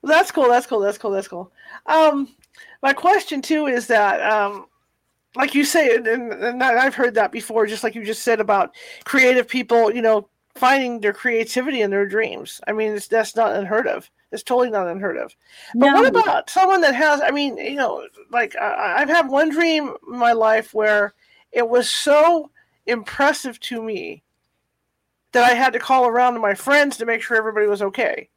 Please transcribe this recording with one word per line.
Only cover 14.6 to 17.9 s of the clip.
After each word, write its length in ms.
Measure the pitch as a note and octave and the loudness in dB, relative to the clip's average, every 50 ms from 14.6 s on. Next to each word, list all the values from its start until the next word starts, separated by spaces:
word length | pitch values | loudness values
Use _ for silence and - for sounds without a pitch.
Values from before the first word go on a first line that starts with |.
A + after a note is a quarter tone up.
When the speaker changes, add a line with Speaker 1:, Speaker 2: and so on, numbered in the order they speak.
| B3 B3 | 0 0
Speaker 1:
not 160 | A3 G3+ F#3 F3 | -2 -4 -4 -4
unheard 300 | E3+ F#3+ G3 G3 - - | -6 -6 -6 -6 -6 -6
of. 160 | A#1+ - _ _ _ _ _ - - - - | -10 -10 _ _ _ _ _ -20 -20 -8 0
But 180 | A#3 C4 C#4+ | 2 4 4
what 200 | C#4 - A#4 C5 | 6 6 4 4
Speaker 2:
No. 80 | - A#4 | 4 2
Speaker 1:
about 280 | A4 G4 - - - - | 2 2 0 -2 -4 -4
someone 300 | - F4+ F#4+ F#4 F#4+ F#4 | 0 2 2 4 4 4
that 140 | E4+ C#4+ C4+ | 2 2 2
has, 260 | A#3+ D#4 D4+ D4 C#4+ | 2 2 2 2 2
I 100 | D4 - | 0 -2
mean, 280 | C4+ C#4+ C#4+ C#4 A#3 - | -2 -2 -4 -4 -6 -8
you 160 | - - C#4 | -10 -8 -4
know, 320 | C#4+ C4 - | -4 -4 -4